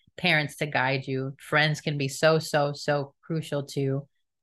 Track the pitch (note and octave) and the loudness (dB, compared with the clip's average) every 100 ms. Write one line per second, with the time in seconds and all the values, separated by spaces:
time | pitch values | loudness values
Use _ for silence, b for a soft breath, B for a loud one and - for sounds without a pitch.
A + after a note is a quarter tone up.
0 | _ - F3+ D#3+ C#3+ - D3+ C3+ C3 C#3 | _ -2 2 2 0 -4 -2 0 0 -2
1 | C#3 C3 C3+ C3+ - D3+ D#3 D3 E3 D3 | -2 -4 -4 -10 0 2 2 0 -2 -2
2 | C3+ - D#3+ D#3+ D#3+ D3+ C#3+ C#3+ - D3 | -4 2 4 4 2 0 0 -2 -2 -2
3 | C#3 _ - D#3+ D3 D3 C#3 - C3+ C3+ | -2 _ -6 -6 -4 -6 -4 -2 -2 -2
4 | C#3 _ _ _ | -6 _ _ _